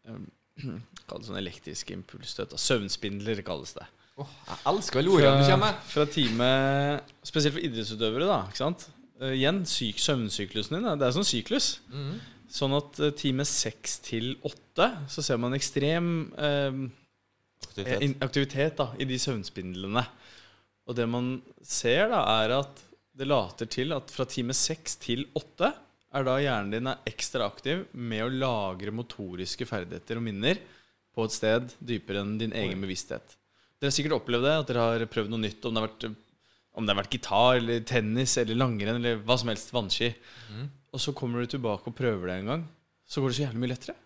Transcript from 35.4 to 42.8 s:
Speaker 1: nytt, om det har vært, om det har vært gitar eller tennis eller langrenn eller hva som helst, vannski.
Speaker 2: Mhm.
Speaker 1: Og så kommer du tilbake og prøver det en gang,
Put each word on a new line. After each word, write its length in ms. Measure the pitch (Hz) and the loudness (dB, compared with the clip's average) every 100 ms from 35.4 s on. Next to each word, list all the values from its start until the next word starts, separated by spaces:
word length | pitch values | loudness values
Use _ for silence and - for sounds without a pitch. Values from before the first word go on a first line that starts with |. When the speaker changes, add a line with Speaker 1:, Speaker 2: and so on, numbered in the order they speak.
Speaker 1:
nytt, 240 | 107 107 120 | -2 -4 -2
om 80 | |
det 80 | 110 | 0
har 80 | 110 | -2
vært, 160 | - 113 110 _ _ _ _ _ - | -4 -10 -10 _ _ _ _ _ -4
om 80 | 107 | 2
det 80 | |
har 80 | 101 | 2
vært 120 | 101 123 | 2 -4
gitar 400 | - 101 123 127 | 2 6 8 6
eller 240 | 117 117 117 | 2 -2 2
tennis 480 | 123 107 117 131 - | 0 2 0 2 2
eller 200 | 110 113 | 2 2
langrenn 440 | 131 107 101 120 | 2 2 0 0
eller 160 | 120 113 107 | 0 -2 2
hva 100 | 123 | 2
som 120 | 117 | 2
helst, 240 | 104 - | -4 -2
vannski. 400 | 123 98 - 117 113 - - 110 | -4 0 0 0 -2 -16 -20 -14
Speaker 2:
Mhm. 160 | 107 139 - _ | -10 -10 -12 _
Speaker 1:
Og 80 | 131 | -6
så 80 | - | -4
kommer 280 | 131 127 120 | -2 -2 -2
du 80 | 120 139 | -2 -2
tilbake 320 | 120 101 - | -2 -2 -6
og 80 | 117 | -2
prøver 320 | 127 101 90 | 0 0 -2
det 80 | 92 | -4
en 100 | 101 | -2
gang, 80 | 156 156 - | -4 -4 -16